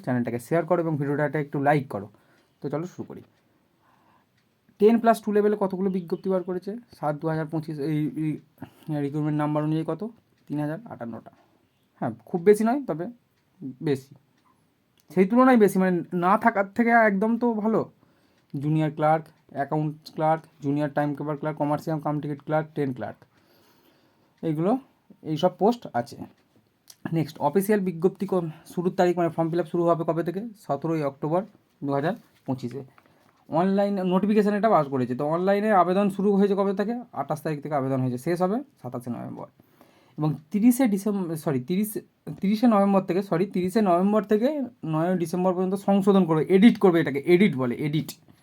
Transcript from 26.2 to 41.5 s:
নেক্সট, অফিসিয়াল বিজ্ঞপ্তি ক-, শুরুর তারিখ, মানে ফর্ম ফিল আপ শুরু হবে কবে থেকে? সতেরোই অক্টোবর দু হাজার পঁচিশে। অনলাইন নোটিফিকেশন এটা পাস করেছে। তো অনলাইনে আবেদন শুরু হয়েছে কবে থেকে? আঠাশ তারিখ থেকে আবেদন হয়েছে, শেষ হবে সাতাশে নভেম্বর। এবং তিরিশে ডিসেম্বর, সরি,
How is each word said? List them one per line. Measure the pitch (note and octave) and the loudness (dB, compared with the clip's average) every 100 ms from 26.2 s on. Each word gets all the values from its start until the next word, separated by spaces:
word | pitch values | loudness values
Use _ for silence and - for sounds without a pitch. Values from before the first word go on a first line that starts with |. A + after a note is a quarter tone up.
| - _ _ _ _ _ _ - - E3 | -18 _ _ _ _ _ _ -14 -6 -4
নেক্সট, | D3 - C#3+ | -4 -2 -2
অফিসিয়াল | G3 G3 G#3+ F#3 | 0 0 0 -2
বিজ্ঞপ্তি | E3 F3+ F#3+ F#3+ | -2 -2 -2 -4
ক-, | F#3 E3 - - | -4 -4 -10 -12
শুরুর | - F3 F#3 | 2 2 4
তারিখ, | F3+ F3 | 2 4
মানে | E3+ D#3+ | 0 0
ফর্ম | E3 | 0
ফিল | E3+ | 0
আপ | E3 | 0
শুরু | F3 E3+ | 2 2
হবে | E3 E3 | 2 2
কবে | D#3+ E3+ | -2 -2
থেকে? | F3 A#3 G#3 | -4 -8 -12
সতেরোই | - C#3 D#3+ D#3+ C#3+ | -6 -4 -2 -2 -2
অক্টোবর | C3+ D3+ E3+ A3 _ _ - | -4 -2 -2 -4 _ _ -10
দু | C#3 C#3 | -4 -2
হাজার | D#3 - _ _ - | -2 -4 _ _ -8
পঁচিশে। | C3 A#2+ B2+ C3+ _ _ _ _ _ - | -6 -6 -10 -16 _ _ _ _ _ -6
অনলাইন | D#3 F#3+ G3 G3+ G3+ F#3 | 0 2 2 0 0 0
নোটিফিকেশন | F#3 G3+ G#3+ G3+ G#3 | 0 2 2 2 2
এটা | A3 | 2
পাস | F3+ D3 | 2 2
করেছে। | C#3 B2 B2+ | -2 -2 -2
তো | D3 | -2
অনলাইনে | E3 F#3 G3+ G#3+ G3 | 0 0 0 2 4
আবেদন | E3+ F#3+ G3+ G3 | 4 2 0 0
শুরু | G3 G3 | 0 2
হয়েছে | G3+ G3 | 2 2
কবে | G3 G3 | 0 -2
থেকে? | G3+ A#3+ A#3 - | -4 -6 -8 -8
আঠাশ | C#3+ D3+ | -6 -6
তারিখ | D#3+ D3+ | -6 -6
থেকে | D3 D3 | -4 -2
আবেদন | C3 C3+ | -2 -2
হয়েছে, | B2+ B2 C3+ | -2 -4 -4
শেষ | D#3+ | 0
হবে | F#3 A3+ D4 _ | 0 -2 -6 _
সাতাশে | B2 A#2+ B2 A#2+ | -14 -12 -8 -10
নভেম্বর। | B2 A#2 - _ _ _ _ _ _ - | -10 -14 -16 _ _ _ _ _ _ -4
এবং | D#3 - - | -4 -4 -4
তিরিশে | G#3 A#3 A#3+ C4 | 2 4 4 2
ডিসেম্বর, | G3 G#3+ G3+ E3+ D#3+ | 0 -2 -4 -4 -6
সরি, | E3+ | -2